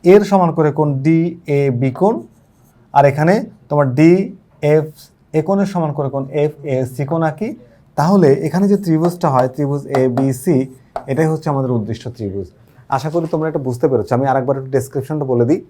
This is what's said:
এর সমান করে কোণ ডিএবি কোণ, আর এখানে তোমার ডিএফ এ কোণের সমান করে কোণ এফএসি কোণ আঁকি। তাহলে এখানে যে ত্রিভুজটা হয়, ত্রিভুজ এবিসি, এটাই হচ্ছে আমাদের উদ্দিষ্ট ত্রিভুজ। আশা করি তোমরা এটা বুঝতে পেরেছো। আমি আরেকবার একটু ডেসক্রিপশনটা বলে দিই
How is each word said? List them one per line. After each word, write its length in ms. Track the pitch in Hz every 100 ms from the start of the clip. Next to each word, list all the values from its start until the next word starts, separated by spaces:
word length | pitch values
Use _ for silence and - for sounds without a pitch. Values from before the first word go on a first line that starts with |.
| 175
এর 80 | 202 202
সমান 180 | 196 175 160
করে 120 | 156 147
কোণ 100 | 151 135 139
ডিএবি 840 | 165 170 165 - 143 139 120 131 127
কোণ, 160 | 196 233 - _ _ _ _ _ _ 139
আর 60 | 143
এখানে 220 | 143 156 214 - - _
তোমার 180 | 147 139 127
ডিএফ 880 | 160 180 196 - _ _ 147 151 156 - - _ _ 156
এ 20 | 156
কোণের 220 | 196 196
সমান 180 | 180 160 147
করে 120 | 139 139
কোণ 80 | 135 151
এফএসি 600 | 147 147 143 131 127 131 139
কোণ 100 | 165 160
আঁকি। 200 | 147 214 - - _ _ -
তাহলে 300 | 160 202 156 135 156
এখানে 180 | 165 202
যে 60 | 196
ত্রিভুজটা 440 | 202 156 170 175 165
হয়, 160 | 131 127 127
ত্রিভুজ 260 | 143 143 - 135
এবিসি, 560 | 131 123 135 123 - 139 131 - _ - -
এটাই 160 | 135 160
হচ্ছে 160 | 156 156
আমাদের 180 | 139 131 120
উদ্দিষ্ট 260 | 104 107 127 117
ত্রিভুজ। 320 | 104 98 92 _ _ _ _ -
আশা 140 | 156
করি 120 | 165 160
তোমরা 140 | 160 156
এটা 100 | 156 127
বুঝতে 180 | 123 151
পেরেছো। 200 | 123 101 123
আমি 80 | 139
আরেকবার 240 | 131 127 135
একটু 100 | 131 135
ডেসক্রিপশনটা 500 | 120 143 127 156 135
বলে 140 | 123 120
দিই 100 | 370 -